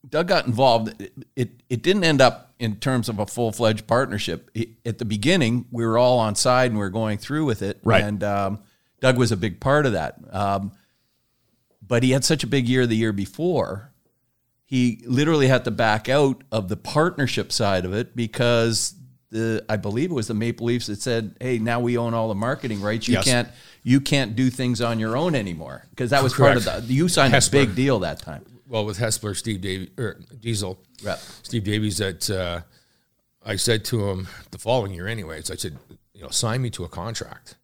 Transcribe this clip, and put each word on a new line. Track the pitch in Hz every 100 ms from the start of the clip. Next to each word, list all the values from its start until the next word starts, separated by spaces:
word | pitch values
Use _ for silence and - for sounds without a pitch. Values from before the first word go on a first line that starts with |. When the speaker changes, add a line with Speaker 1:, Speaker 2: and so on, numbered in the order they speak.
| -
Speaker 1:
Doug | 139 175
got | 175 120
involved. | 110 135 117 110 -
It, | 101 - - -
it, | 123 - _
it | 117
didn't | 170 202
end | 165 143
up | 127 - - _
in | 117 104
terms | 143 127 113
of | 107
a | 127
full-fledged | - 113 104 113 110 -
partnership. | 117 131 104 101 82 -
It, | 110 117 - 117
at | 104
the |
beginning, | 113 107 123 185 117 120 120
we | 117
were | 117 113
all | 123 127
on | 110
side | 101 127 127 127
and |
we | 107
were | 98
going | 104 110 104
through | - 147
with | 151 107
it. | 98 -
Speaker 2:
Right. | 113 110
Speaker 1:
And, | 104 104
um, | 104 101 98 101 - _ _ _
Doug | 131 123
was | 117
a | 104
big | 104 87
part | 135 147 139
of |
that. | 98 71 - -
Um, | 95 101 98 101 - _ _ _ _ _ _ _ _ _ _ 98
but | 117
he | 127
had | 135
such | - 156
a | 120
big | 139 120
year | 127 123
the | 110
year | 113
before, | 101 98 - 170 151 92 101 107 _ _ _ _ _ _ _
he | _ 131 123 107 120
literally | 123 151 160 131
had | 127
to | 120
back | 104 113 107 -
out | 139 143 127 -
of | 113 92
the | 101
partnership | - 147 170 170 127 - -
side | - 104 95
of | 92
it | 101 123
because | 120 113 - 120 120 117 110 - - - _ _
the, | 110 113 110 -
I | 107
believe | 101 110 170
it |
was | 147 104
the |
Maple | 107 117 117 117
Leafs | 120 110
that | 101
said, | - 117 107 -
"Hey, | 127 120
now | 113 120
we | 120 120
own | 117
all | 117 113
the | 101
marketing | 117 143 127 104
rights. | 101 110 113
You |
Speaker 3:
Yes. | 101
Speaker 1:
can't, | 135 123 - - - -
you | 113 135
can't | 139 143 120 113
do | 131
things | 120 127 113
on | 117 113
your | 110 123
own | 175
anymore." | 143 101 80 73 65 - -
'Cause | 123
that | 139
was | 135
part | - 135 123
of |
Speaker 3:
Correct. | 95 101 120
Speaker 1:
the, |
you | 131 175
signed | 170 135
Speaker 3:
Hesper. | 139 - 139
Speaker 1:
a | 127
big |
deal | 95 135 117
that | 85 76
time. | - 76 - - -
Speaker 3:
Well, | 117
with | 107 92
Hesper, | 113 - 107
Steve | 95 117 101
Davie-, | 95 95 92 -
or | 113 - - 120
Diesel, | 113 107 98 - _ -
Speaker 1:
Right. | 101 82 - -
Speaker 3:
Steve | - 120
Davies, | 101 107 107 98
that, | 98 85 -
uh, | 92 90 87 - _ _ _ _ _ _ _
I | 107 104
said | - 110 -
to | 107 101
him | 92 90 - -
the | 87
following | 110 127 98
year | 87 95
anyways, | 113 80 78 -
I | 82
said, | 85 67 _ - _
you | 104
know, | 69
"Sign | - 113 123
me | 123
to | -
a | 85
contract. | - 101 107 - - - -